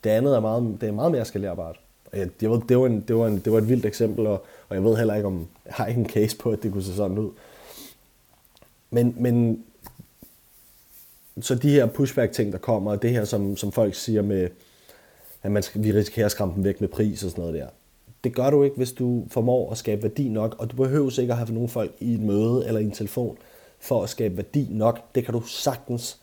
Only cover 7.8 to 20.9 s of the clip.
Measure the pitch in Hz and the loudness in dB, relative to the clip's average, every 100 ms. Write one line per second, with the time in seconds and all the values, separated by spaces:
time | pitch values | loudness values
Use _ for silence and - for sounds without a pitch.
7.8 | - - _ _ _ _ _ _ - _ | -20 -20 _ _ _ _ _ _ -20 _
8.8 | _ 120 120 120 123 120 117 113 - _ | _ 2 2 2 2 4 4 0 -6 _
9.8 | - - - _ - _ _ _ _ _ | -20 -20 -20 _ -20 _ _ _ _ _
10.8 | _ - - _ _ - - 123 147 143 | _ -20 -20 _ _ -12 -2 2 6 6
11.8 | 117 - 131 135 117 - 104 95 - 110 | 4 2 0 2 0 0 -2 -2 -2 0
12.8 | 101 104 117 120 104 107 98 98 101 110 | 0 0 0 0 0 -2 -2 -2 -4 0
13.8 | 107 92 - 107 101 98 90 - _ _ | 0 0 -2 0 2 0 -2 -4 _ _
14.8 | - - _ _ - - 101 104 - 107 | -20 -20 _ _ -20 -10 -2 -2 -2 -2
15.8 | 107 104 101 - 104 - 98 90 95 95 | 2 2 2 0 0 0 -2 0 0 0
16.8 | 98 - 107 85 92 87 85 80 65 - | -4 0 -2 -2 -6 -6 -6 -6 -10 -16
17.8 | _ _ _ - 120 123 131 147 143 139 | _ _ _ -8 -6 0 2 4 4 2
18.8 | 123 - 123 120 92 - 117 123 92 110 | -6 -2 -2 -2 -2 -2 2 2 0 -6
19.8 | - 104 110 - 135 110 110 - 120 120 | -2 -2 -2 -2 -2 -2 -2 -4 -8 -2
20.8 | 131 | 0